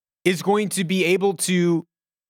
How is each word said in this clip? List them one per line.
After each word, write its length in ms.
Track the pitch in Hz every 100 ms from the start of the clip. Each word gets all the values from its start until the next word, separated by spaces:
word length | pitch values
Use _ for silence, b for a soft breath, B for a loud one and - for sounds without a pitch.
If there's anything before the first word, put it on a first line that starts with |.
| _ _
is 180 | 180 185
going 280 | 185 208 208
to 140 | 180
be 220 | 170 190 165
able 300 | 185 196 190
to 500 | - 180 175 170 - _ _ _